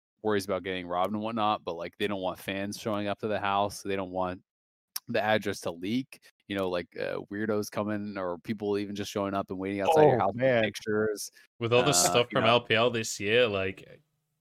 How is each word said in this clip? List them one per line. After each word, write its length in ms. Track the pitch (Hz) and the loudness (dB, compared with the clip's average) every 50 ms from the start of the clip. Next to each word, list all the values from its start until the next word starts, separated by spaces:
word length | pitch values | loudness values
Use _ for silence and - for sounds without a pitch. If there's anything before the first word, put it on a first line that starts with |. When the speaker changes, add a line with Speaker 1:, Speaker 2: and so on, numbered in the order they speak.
| _ _ _ _ - | _ _ _ _ -2
Speaker 1:
worries 220 | 107 107 101 95 | 0 0 0 0
about 180 | 101 95 92 87 | -2 -4 -4 -2
getting 240 | 95 92 92 90 | -4 -6 -6 -4
robbed 260 | 87 87 90 92 98 107 | -4 -2 -2 0 0 -2
and 80 | 107 | -4
whatnot, 420 | 107 110 113 113 104 107 107 104 - | -4 -4 -2 0 0 0 0 0 -2
but, 120 | - 85 | -6 -6
like, 220 | 82 85 87 - - | -6 -8 -10 -6 -4
they 80 | 107 | -4
don't 140 | 101 104 95 | -2 -2 -2
want 180 | 92 92 85 - | -2 -4 -4 -4
fans 400 | - - 95 98 98 101 101 - | -6 -6 -4 -4 -4 -6 -8 -6
showing 280 | - 117 107 101 104 | -4 -4 -2 -2 -2
up 120 | 101 98 - | -4 -4 -4
to 80 | - | -4
the 120 | 110 104 95 | -4 -2 -2
house. 440 | 104 98 98 101 101 104 - - - | 0 0 2 2 2 0 -2 -6 -6
They 120 | 98 98 | -4 -4
don't 160 | 98 95 90 | -4 -4 -4
want 300 | 90 92 92 90 90 95 - _ _ _ _ _ _ _ _ _ _ - - - | -4 -2 -2 -2 -4 -6 -12 _ _ _ _ _ _ _ _ _ _ -10 -6 -2
the 120 | 117 110 | -2 0
address 400 | 101 107 110 110 98 104 95 - | 2 4 2 2 2 -2 -4 -4
to 100 | - 101 | -6 -8
leak, 500 | 85 85 90 98 113 127 135 - - - _ - _ _ _ | -6 -4 -4 -2 -2 -2 -2 -6 -12 -20 _ -20 _ _ _
you 80 | - 101 | -6 -4
know, 120 | 98 95 92 | -2 -2 0
like, 180 | 90 87 87 - - - | -2 -2 -4 -6 -6 -6
uh, 200 | - 92 95 92 92 - | -4 -4 -4 -6 -6 -6
weirdos 400 | 101 101 110 107 107 104 104 - | -6 -4 -2 0 0 0 -2 -2
coming 460 | - - 104 104 107 104 104 104 101 | -4 -4 -2 -2 -4 -4 -6 -6 -6
or 220 | 98 92 90 87 85 | -6 -4 -4 -6 -6
people 380 | - - 113 101 110 104 101 | -6 -6 -6 -2 -2 0 0
even 180 | 101 104 98 104 | 0 -2 -4 -6
just 160 | 104 101 - | -8 -8 -6
showing 220 | - 107 101 98 98 | -4 -4 -2 0 -2
up 140 | 98 98 - | -2 -4 -4
and 80 | 98 92 | -6 -6
waiting 220 | 92 95 101 101 | -4 -4 -2 0
outside 260 | 98 - 160 156 151 | 2 4 6 8 8
your 100 | 147 127 | 8 6
Speaker 2:
Oh, 40 | 117 | 6
Speaker 1:
house 120 | 95 98 98 120 131 | 2 0 0 2 2
for 80 | 131 | 4
Speaker 2:
man. 120 | 123 117 110 | 4 4 2
Speaker 1:
pictures. 680 | 104 101 - - - 107 107 107 110 104 98 - - - - - _ _ - | 0 -2 -6 -4 -2 0 0 0 0 -2 -6 -10 -14 -16 -20 -20 _ _ -6
Speaker 3:
With 140 | 117 113 117 | 0 4 4
all 100 | 123 123 | 4 6
the 100 | 147 - | 4 4
Speaker 1:
Uh, 0 | |
Speaker 3:
stuff 340 | 87 87 87 - 120 120 - | 4 4 4 4 2 2 2
Speaker 1:
you 60 | - | 0
Speaker 3:
from 80 | 135 113 | 2 4
Speaker 1:
know. 20 | |
Speaker 3:
L 140 | 110 120 120 | 6 4 4
P 140 | 117 - 110 | 4 4 2
L 140 | 110 117 123 | 4 4 2
this 280 | 117 117 110 - - - | 2 0 -4 -4 -6 -4
year, 280 | 101 101 110 123 123 | 0 2 4 4 4
like, 380 | 113 101 98 95 95 95 - - - 92 - _ _ _ _ _ _ _ _ | 4 2 0 -2 -2 -6 -8 -14 -20 -20 -20 _ _ _ _ _ _ _ _